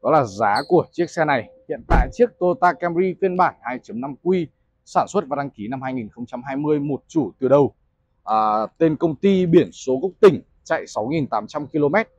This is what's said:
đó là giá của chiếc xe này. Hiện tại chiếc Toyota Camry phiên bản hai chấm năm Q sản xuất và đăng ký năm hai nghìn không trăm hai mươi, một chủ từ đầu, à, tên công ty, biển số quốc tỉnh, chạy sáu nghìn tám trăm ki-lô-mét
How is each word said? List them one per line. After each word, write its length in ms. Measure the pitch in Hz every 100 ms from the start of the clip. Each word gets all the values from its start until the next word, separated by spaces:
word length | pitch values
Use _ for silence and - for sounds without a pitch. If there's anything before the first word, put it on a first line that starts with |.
đó 80 | 170
là 140 | 156
giá 360 | 123 95 107 104 143
của 160 | 175 143
chiếc 180 | - 170
xe 140 | -
này. 260 | 151 135 110 - _
Hiện 160 | 147 -
tại 200 | - 135
chiếc 260 | - 240 _
Toyota 340 | 180 175 175
Camry 420 | 170 175 170 190 170
phiên 160 | 190 180
bản 180 | 170 -
hai 160 | 120 123
chấm 180 | - 107
năm 140 | 139 131
Q 240 | 170 185 156 _ _ _
sản 220 | _ 185 -
xuất 160 | 196 139
và 80 | 139
đăng 140 | 139
ký 180 | - 104
năm 140 | 131
hai 120 | 131
nghìn 140 | 131 107
không 180 | - 120
trăm 160 | 123
hai 140 | 131 135
mươi, 240 | 151 151
một 220 | 143 131 _
chủ 240 | 165 110 -
từ 100 | 127
đầu, 260 | 143 131 _ _ _ _ _
à, 420 | - 110 110 107 107 _
tên 180 | 165 156
công 200 | 175 143
ty, 300 | 196 190 180
biển 260 | 170 107
số 260 | - - 131
quốc 100 | 185 -
tỉnh, 220 | 208 139 - _
chạy 220 | - 160 -
sáu 200 | - 110
nghìn 200 | 160 135
tám 200 | 110 107
trăm 200 | 151 147
ki-lô-mét 420 | 156 143 185 220